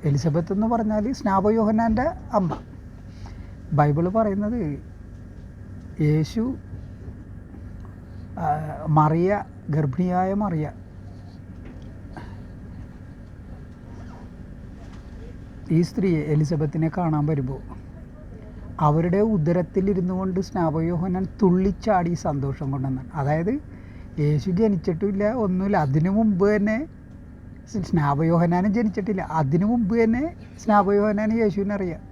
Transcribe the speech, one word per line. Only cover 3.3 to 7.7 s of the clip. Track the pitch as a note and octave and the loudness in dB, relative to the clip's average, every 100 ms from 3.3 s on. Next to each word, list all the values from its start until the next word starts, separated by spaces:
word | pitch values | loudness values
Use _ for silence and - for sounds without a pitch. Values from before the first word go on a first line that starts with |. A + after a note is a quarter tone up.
| - - - - D3 | -12 -14 -14 -2 4
ബൈബിൾ | D3 D3 F3 | 4 4 2
പറയുന്നത് | G#3+ A3 G3 G#3+ A#3+ D#3+ C3+ - - - - - - - - - - - - | 2 2 2 0 0 -2 -4 -10 -16 -16 -16 -16 -16 -16 -16 -14 -14 -14 0
യേശു, | D3+ D3+ D3+ A3+ A#3+ - - - - - - - - - - - - | 2 4 2 0 -2 -4 -10 -12 -12 -12 -14 -14 -14 -16 -14 -14 -14